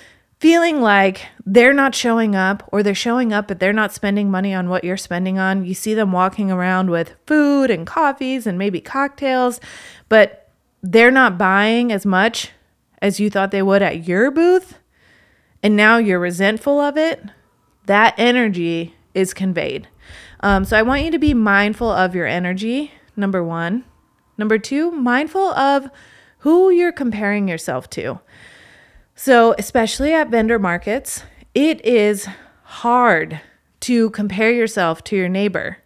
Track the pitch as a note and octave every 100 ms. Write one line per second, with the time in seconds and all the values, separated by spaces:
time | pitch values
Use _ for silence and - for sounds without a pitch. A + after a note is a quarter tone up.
0 | - _ _ _ D#4+ E4+ E4+ D4+ A#3 G3+
1 | G3 F#3 - _ - G3+ B3 C#4+ C4+ -
2 | A#3+ A3+ A3 G3 F#3+ G3+ - G3+ G#3 G3
3 | A#3+ A#3+ A#3+ G#3 G#3 F3+ F#3 G#3+ G#3 -
4 | G3+ G3+ G3+ F#3 G3 F#3+ F3+ F3+ F3 F#3+
5 | - F3 F#3 F#3+ F#3+ F#3+ F3+ F#3+ A3 G#3+
6 | G3+ F3+ F#3 - G3 F#3 F3+ F#3 F#3 E3+
7 | E3+ - - D4+ D4 C#4+ C4 F#3 E3 -
8 | D4+ C4+ C4 C4 A3 F3+ G3+ F3+ - C4+
9 | C#4 C#4 C#4 B3+ B3 A#3+ - - - -
10 | _ A3 G3+ - _ _ _ _ F#3 A3
11 | A#3+ C4+ B3 F3+ F#3+ F#3+ G#3+ A#3 A#3+ G3+
12 | G3+ F#3 A3 A3+ - _ _ _ _ _
13 | G3+ G3 G#3+ G3+ G3 G3 G3 G3 F#3+ D3
14 | E3 F3+ B3+ C#4+ E4+ F#4 F4+ - _ _
15 | _ _ _ _ _ _ G#3 G#3 G#3+ A#3
16 | G#3+ F3+ F3 F3 G3 G#3+ - C#4+ C#4+ C#4+
17 | D#4+ - - - _ _ _ _ - G3+
18 | A3 - A#3+ B3 A3+ F3+ E3+ E3 E3 -
19 | _ F#3+ F#3 - F#3+ E3+ D3 C3 - _
20 | - - - - G3+ G3 F#3+ A3 A3 C#4
21 | D#4+ D#4+ D4+ A#3+ G#3+ G3 G#3 G#3+ A#3 F#3+
22 | F#3 F3+ D3+ E3 F3+ F#3 A3 B3+ D4 -
23 | _ - G3 F#3+ E3+ E3 E3+ A3+ - _
24 | _ _ _ - G#3+ A3 G#3+ C#4 E4+ E4
25 | B3 B3 D#4 F#4+ F#4+ - C#4 C#4 C4+ -
26 | - - _ _ D4 E4+ F#4+ F4 F4 E4+
27 | C4 G#3 G#3 G#3 G3 E3 - B2+ - -
28 | B2 F3+ _ - - - - - _ -
29 | _ _ - A#3+ A#3 G3+ G3+ B3 A3+ -
30 | C#4+ D#4+ D4 A3+ A3 A#3 F#3+ F3 G3+ A#3+
31 | C4+ - - - - A#3+ D4+ D#4 - A#3+
32 | G#3 G3+ F#3+ - - _ _ - A#3+ B3
33 | A#3+ E3+ D#3+ D#3 - _ _ _ - A#3+
34 | A3+ A3 G#3 F#3 A3 A#3+ A3+ A3 F3 E3
35 | - G3+ F3+ F#3 G#3 F3+ - F3+